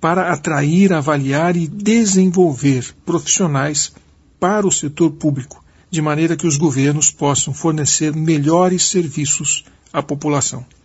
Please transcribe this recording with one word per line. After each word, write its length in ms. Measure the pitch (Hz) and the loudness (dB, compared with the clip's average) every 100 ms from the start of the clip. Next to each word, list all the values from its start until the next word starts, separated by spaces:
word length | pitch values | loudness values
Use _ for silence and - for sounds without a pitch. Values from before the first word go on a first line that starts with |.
para 320 | 160 180 175 | 0 0 0
atrair, 600 | 147 170 147 147 175 196 | -2 -2 -2 2 4 4
avaliar 640 | 165 143 147 135 143 170 175 | 4 0 0 0 0 0 0
e 120 | 156 | -2
desenvolver 1200 | 202 208 233 214 190 185 180 175 123 139 127 - - - | -4 0 2 2 2 2 4 2 2 0 0 -4 -12 -4
profissionais 840 | 165 151 - 175 139 147 151 - - _ _ _ - | -4 -2 -2 0 0 -2 -2 -4 -8 _ _ _ -4
para 260 | 180 214 196 | 0 2 0
o 60 | |
setor 400 | - 143 147 160 | 0 -4 0 0
público, 520 | 151 156 131 120 - _ _ - | 0 -2 -2 -8 -16 _ _ -8
de 140 | 165 | -4
maneira 340 | 151 147 165 165 | -2 0 0 0
que 100 | 170 | -2
os 100 | 143 | 0
governos 540 | 165 131 139 147 147 | 0 2 0 2 -2
possam 440 | - 143 139 - | 0 0 0 -2
fornecer 580 | 135 165 156 139 - 156 | -4 -2 -2 -2 0 -2
melhores 720 | 156 160 156 143 170 185 180 | -2 0 0 2 2 2 0
serviços 800 | - 185 170 - 143 - 147 - - _ _ | 0 -2 -2 -4 -4 -4 -4 -6 -8 _ _
à 100 | 151 | -6
população. 640 | 143 147 147 143 - 131 131 _ | -4 -4 -2 -2 -2 -8 -14 _